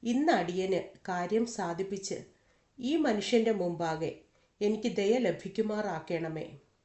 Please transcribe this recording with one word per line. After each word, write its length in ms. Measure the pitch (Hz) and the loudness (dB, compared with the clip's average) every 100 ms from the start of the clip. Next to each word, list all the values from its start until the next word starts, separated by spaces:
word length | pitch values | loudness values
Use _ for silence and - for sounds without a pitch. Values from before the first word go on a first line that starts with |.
ഇന്ന് 300 | 226 240 311 | 0 2 4
അടിയന് 480 | 240 175 180 190 185 - - - | 4 2 -2 0 0 -2 -12 -6
കാര്യം 400 | 180 175 214 233 | -4 0 0 0
സാധിപ്പിച്ച് 720 | - 180 170 196 196 196 185 - _ _ _ _ - | -2 -4 -2 -4 -4 -6 -8 -10 _ _ _ _ -10
ഈ 120 | 247 320 | -2 2
മനുഷ്യൻ്റെ 560 | 294 208 196 240 226 | 2 2 4 4 6
മുമ്പാകെ 580 | 214 180 165 170 160 160 - - _ _ _ | 2 0 0 -2 -2 -4 -6 -18 _ _ _
എനിക്ക് 280 | 208 214 233 185 | 0 0 0 0
ദയ 180 | 196 240 | 2 4
ലഭിക്കുമാറാക്കണമേ. 1300 | 226 160 196 202 214 208 202 165 - 170 160 156 151 - _ _ | 2 0 -6 -2 -2 0 -2 -4 -4 -4 -2 -6 -8 -14 _ _